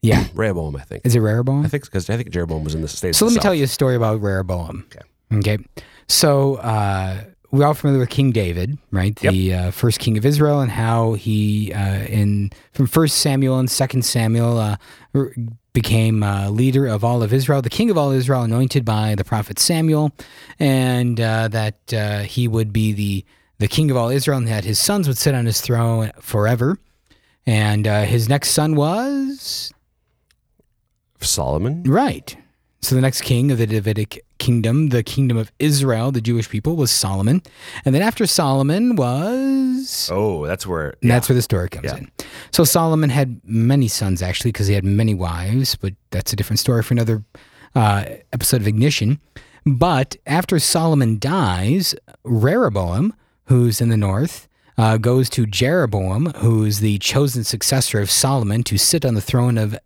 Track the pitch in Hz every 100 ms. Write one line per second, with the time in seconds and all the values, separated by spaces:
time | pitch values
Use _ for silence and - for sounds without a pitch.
0 | 113 - - - 110 90 78 69 - -
1 | 127 120 110 110 123 139 151 147 - 98
2 | 85 117 - 87 85 80 76 78 78 -
3 | 90 85 220 233 208 175 139 - 135 123
4 | 113 107 101 95 92 90 80 - - -
5 | - _ _ 107 101 107 - - - -
6 | _ - 160 139 139 135 120 110 101 95
7 | 95 95 107 _ _ 135 143 147 147 139
8 | 123 - 135 110 95 85 95 143 _ 98
9 | 95 104 - 95 92 90 90 - 123 107
10 | - 107 120 147 151 147 131 110 113 117
11 | 113 110 110 107 104 104 104 104 98 98
12 | 101 107 104 101 101 - _ - 131 -
13 | 160 - 151 135 135 131 127 - 131 131
14 | 120 123 113 117 117 117 107 104 - -
15 | - 135 135 - 113 117 _ - 113 113
16 | 113 110 104 98 98 107 127 131 139 107
17 | 117 123 110 131 131 143 120 - 226 175
18 | 143 135 127 131 117 117 131 143 113 107
19 | 110 104 - 110 101 - - 170 160 151
20 | 151 - - - - - 151 131 127 123
21 | 120 117 113 113 113 110 110 - - 113
22 | 104 104 101 - 123 113 110 104 110 104
23 | 101 98 - _ _ _ 107 - 156 127
24 | 117 139 135 139 117 107 95 104 - 202
25 | 156 127 - 135 117 110 - 117 117 113
26 | 110 - - 110 104 120 127 196 _ _
27 | _ _ _ _ - 110 107 104 104 104
28 | 104 120 113 139 - - 151 156 147 190
29 | 262 277 269 277 - - - _ _ _
30 | _ _ _ _ _ _ _ _ _ _
31 | _ _ - - 67 73 104 160 170 160
32 | 269 - - - _ _ _ _ - 127
33 | 131 127 - 120 135 123 113 110 104 107
34 | 104 - - _ - 120 113 131 156 123
35 | 110 - 135 113 110 _ 151 143 135 113
36 | 123 131 110 117 110 - 147 165 123 -
37 | 98 95 101 175 - - - - - 135
38 | 202 220 202 - 151 135 135 170 247 226
39 | 123 131 180 254 269 269 262 254 262 -
40 | - 190 214 87 73 92 101 85 76 -
41 | 120 120 120 127 117 101 87 - - 67
42 | - _ - - - - 165 180 165 160
43 | 156 131 135 117 - 113 113 139 120 -
44 | 101 90 90 92 120 110 98 101 95 101
45 | 110 98 90 85 90 120 135 - - 98
46 | _ 87 - 101 - 107 - 120 113 120
47 | 113 110 104 - - _ - - 110 101
48 | 101 - _ 120 - 127 104 107 135 143
49 | 107 147 _ - - - - 131 170 147
50 | 135 - - 151 185 175 - 175 165 151
51 | 120 110 131 185 127 90 98 170 180 -
52 | _ - - 120 117 214 214 101 90 90
53 | 190 - _ _ - 127 120 110 120 113
54 | 101 95 160 - - _ _ - 110 113
55 | 117 123 127 - 110 95 123 180 135 101
56 | 92 98 165 143 110 113 107 104 107 104
57 | - 135 143 123 110 117 - 131 127 107
58 | 101 - 135 135 107 107 127 104 - 170
59 | 135 113 - 127 123 117 107 107